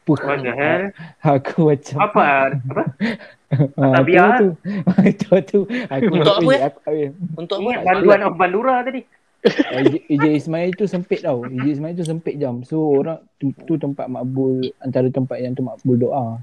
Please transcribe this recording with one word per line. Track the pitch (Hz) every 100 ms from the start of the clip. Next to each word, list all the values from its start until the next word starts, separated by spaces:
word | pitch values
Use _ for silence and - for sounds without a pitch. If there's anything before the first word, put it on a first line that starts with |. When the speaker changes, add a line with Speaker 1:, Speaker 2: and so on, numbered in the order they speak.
Speaker 1:
Puh. | - 147
Speaker 2:
What | 139 143
the | 127
hell? | 120 151 175 196 - 165
Speaker 1:
<laughs> | - 156
Aku | 139 - - 156
macam | 139 - 135
Speaker 2:
Apa? | 208 214 156 139 135 139
Apa? | 127 185 - -
Speaker 1:
<laughs> | 226 214 - _ _
Ha, | 127 139 - 135
Speaker 2:
Tak | 131
biar. | 143 180 180
Speaker 1:
tu, | 247
tu. | 196 160 180 202
<laughs> | 165 185 190
Itu | - - 190
tu. | - 202 196 247 233
Aku | 135 226
Speaker 3:
Untuk | 175 151 170
apa, | 170
Speaker 1:
eh, |
Speaker 3:
eh? | - 139
Speaker 1:
aku, | - -
eh. | 156 143 165 170
Speaker 3:
Untuk | 156 170 196
apa? | 208
Speaker 2:
Ingat | 247 180
banduan | 190 190 202
of | 196 170
Bandura | 180 190 254 254
tadi. | 247 254 - _ _ _ - -
Speaker 1:
Ah, | -
I | 127 135
J, | 151 -
I | 147
J | 156 151
Ismail | 160 160 180
tu | 180
sempit | 202 180 180 190
tau. | 170 123 123
I | 127
J | 139
Ismail | 143 156
tu | 175
sempit | 160 165 160 143
jam. | 139 120
So | 123 160 156
orang | 139 147 160 _ _
tu, | 139 131
tu | - 156
tempat | 143 139 113
makbul, | 123 127 131 135 131 127 -
antara | 135 127 127
tempat | 131 127 120
yang | 123
tu | 127
makbul | 123 113 135 120
doa. | 123 - 113 117